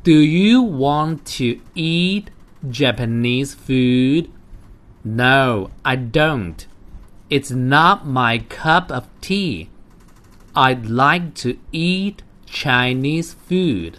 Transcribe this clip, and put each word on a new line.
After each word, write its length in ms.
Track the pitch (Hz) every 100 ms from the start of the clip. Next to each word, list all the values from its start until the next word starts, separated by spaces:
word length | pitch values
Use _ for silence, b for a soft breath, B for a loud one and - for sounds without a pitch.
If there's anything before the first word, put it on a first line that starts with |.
Do 160 | - 156
you 420 | 151 170 208 247
want 640 | 240 139 139 147 156 156 - -
to 220 | 123 123 -
eat 560 | - 160 165 180 202 - - - - 135
Japanese 800 | 120 135 117 120 117 120 123 139
food? 760 | - - 131 127 127 131 156 165 - - - - - - -
No, 680 | 107 113 127 139 131 110 92 -
I 120 | 139 131
don't. 720 | 120 151 156 139 87 80 - - - - - - -
It's 220 | 143 -
not 560 | 127 127 143 170 196 147
my 320 | 127 120 117 113
cup 420 | - 156 170 175
of 180 | 127 - -
tea. 480 | - 196 185 90 90 - - - - - - - -
I'd 320 | - 131 127 110
like 460 | 117 139 175 170 -
to 160 | 120 123 -
eat 500 | 165 170 185 196 202 - - -
Chinese 880 | - 147 123 127 127 135 160 165 - -
food. 460 | 180 180 101 82